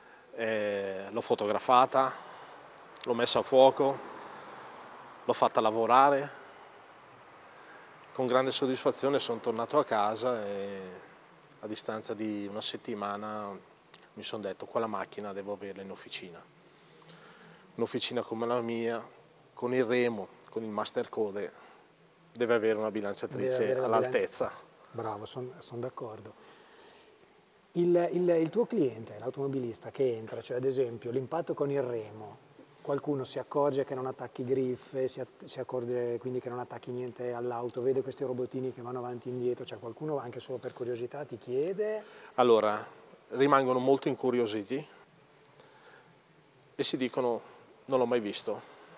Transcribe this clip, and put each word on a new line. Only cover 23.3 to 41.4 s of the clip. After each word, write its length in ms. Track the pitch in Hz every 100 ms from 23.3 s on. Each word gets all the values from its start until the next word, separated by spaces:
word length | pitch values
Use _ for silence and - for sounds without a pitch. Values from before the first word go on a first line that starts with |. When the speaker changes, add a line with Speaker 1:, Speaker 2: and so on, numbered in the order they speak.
| 127 131
Speaker 2:
Deve 140 | 127
avere 160 | 110 127
la 60 | 127
Speaker 1:
all'altezza. 580 | 113 127 127 95 - 123
Speaker 2:
bilancia-, 180 | - - - -
bravo, 340 | 113 113 104
son, 280 | 107 131 127 -
son 220 | - 120
d'accordo. 540 | 127 - 120 107 107 - - - - - - - - - - - _ _ _
Il, 360 | 175 175 175 170
il, 160 | 175 180
il 220 | 165 160
tuo 160 | 208 240
cliente, 520 | 226 135 110 113 104
l'automobilista 720 | 120 139 139 135 120 107 113
che 240 | 123 131
entra, 280 | 113 110 113
cioè 160 | - 127
ad 60 |
esempio 460 | 135 131 123 117 120
l'impatto 440 | 127 127 165 170
con 160 | 151 143
il 100 | 139
remo, 720 | 123 117 107 107 107 98 - - - -
qualcuno 420 | - 139 147 143
si 140 | 123 135
accorge 460 | 127 147 143 135
che 100 | 135
non 100 | 135
attacchi 400 | 131 127 120 -
griffe, 640 | 123 135 127 123 - 135 131
si 120 | -
at-, 240 | 127 -
si 140 | 156 -
accorge 600 | 123 127 120 123 120 120
quindi 220 | 127 127
che 100 | 123
non 80 | 123
attacchi 320 | 123 117 -
niente 420 | 123 127 113 123
all'auto, 480 | 120 123 117 120 123
vede 220 | 123 135
questi 220 | 131 -
robotini 500 | 131 123 123 131 127
che 80 | 123
vanno 160 | 120 123
avanti 300 | 123 123 131
e 40 |
indietro, 320 | 127 123 120
cioè 140 | 123 110
qualcuno 400 | 117 110 156 143
anche 220 | 123 120
solo 180 | - 123
per 160 | 123
curiosità 500 | - 123 120 120 143
ti 140 | 147
chiede? 640 | 117